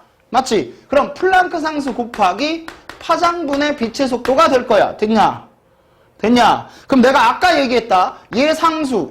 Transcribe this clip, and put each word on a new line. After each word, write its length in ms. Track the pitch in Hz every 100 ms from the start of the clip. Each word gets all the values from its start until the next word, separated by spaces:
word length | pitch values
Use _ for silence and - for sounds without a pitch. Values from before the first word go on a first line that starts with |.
| _ _ _
맞지? 560 | 233 254 214 135 - _
그럼 260 | 285 277
플랑크 460 | - 370 370 359 349
상수 340 | 311 302 269
곱하기 720 | 226 233 226 196 196 294 330 330 - _ -
파장분의 760 | - 330 339 349 294 285 294 294
빛의 320 | 226 - 269
속도가 400 | 240 247 262 320
될 180 | 262 240
거야. 300 | 202 156 -
됐냐? 560 | 214 220 170 120 - _ _ _ _ _ _ _
됐냐? 500 | 208 247 214 143 - - -
그럼 140 | 269
내가 280 | 240 269 226
아까 300 | 233 359 320
얘기했다. 560 | 269 240 226 180 196 - _ 196
예상수, 720 | 294 311 330 311 285 233 147